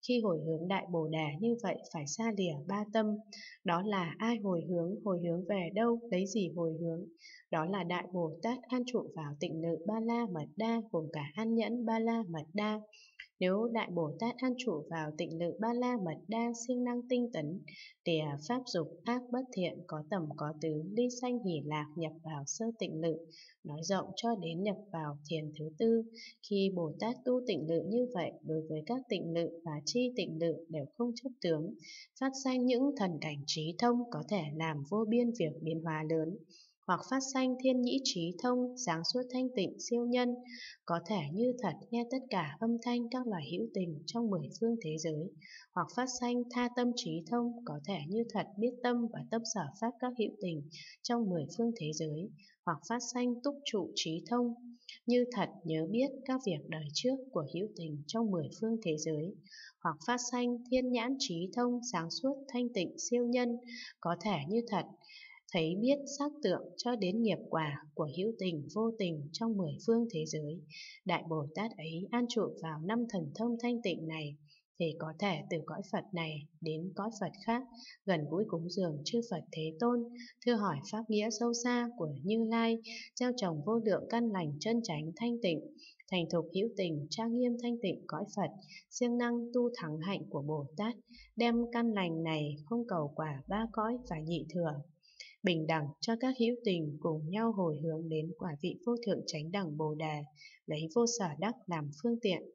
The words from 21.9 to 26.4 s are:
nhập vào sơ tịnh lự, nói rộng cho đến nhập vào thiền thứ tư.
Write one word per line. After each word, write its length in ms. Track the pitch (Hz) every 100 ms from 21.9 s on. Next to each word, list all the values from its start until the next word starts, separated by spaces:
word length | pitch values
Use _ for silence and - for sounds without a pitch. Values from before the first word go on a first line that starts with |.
| 160
nhập 160 | 160 165
vào 220 | 156 151 143
sơ 180 | - 226 226
tịnh 220 | 180 156
lự, 260 | 165 160 165 - - -
nói 160 | 165 147
rộng 240 | 165 190 - 185
cho 120 | 233
đến 280 | 226 165 165
nhập 140 | 202 190 -
vào 260 | 165 151 147 147
thiền 220 | 160 156 147
thứ 60 | 156 156
tư. 240 | 226 226 226 226 - -